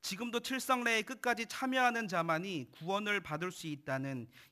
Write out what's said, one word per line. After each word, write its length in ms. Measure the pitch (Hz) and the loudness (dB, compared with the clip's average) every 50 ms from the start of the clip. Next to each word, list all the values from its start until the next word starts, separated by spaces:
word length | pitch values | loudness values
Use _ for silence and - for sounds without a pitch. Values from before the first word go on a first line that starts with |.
지금도 400 | - - 196 185 240 240 220 233 | -8 -8 -4 -4 -4 -2 -2 -2
칠성례에 600 | 233 - 269 254 - - 254 247 240 233 226 220 | -2 -2 -4 -2 2 2 2 4 4 4 4 2
끝까지 440 | 208 - 262 - - 240 233 220 226 | 2 0 -6 -2 0 0 2 0 -2
참여하는 600 | - - - 262 262 262 262 247 247 233 233 226 175 | -4 -4 -4 -2 2 4 6 6 6 4 2 -2 0
자만이 600 | 185 170 165 170 160 160 185 196 180 143 120 - | 0 0 2 2 2 0 0 -2 -4 -4 -6 -8
구원을 480 | - - 160 175 190 202 214 208 202 196 | -12 -8 -2 -2 0 0 2 2 0 0
받을 300 | - - 156 147 175 185 | 0 -2 -4 -4 -4 -4
수 160 | - - - | -6 -6 -8
있다는 640 | 156 147 139 - 143 135 131 135 139 135 123 113 - - - - - | -8 -8 -6 -4 -4 -2 -2 -2 -4 -4 -6 -8 -10 -14 -20 -20 -16